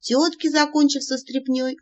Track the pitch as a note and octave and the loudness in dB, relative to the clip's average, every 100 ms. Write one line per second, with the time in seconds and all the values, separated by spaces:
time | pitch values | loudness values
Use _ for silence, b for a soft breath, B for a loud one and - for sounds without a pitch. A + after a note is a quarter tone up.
0 | - B3+ E4 - D4+ D4+ D4 D4+ C#4+ C#4 | -2 2 2 0 0 2 2 4 2 2
1 | - C4 - C4 C4 B3+ C4 - | -4 -6 -4 -6 -2 -2 -4 -6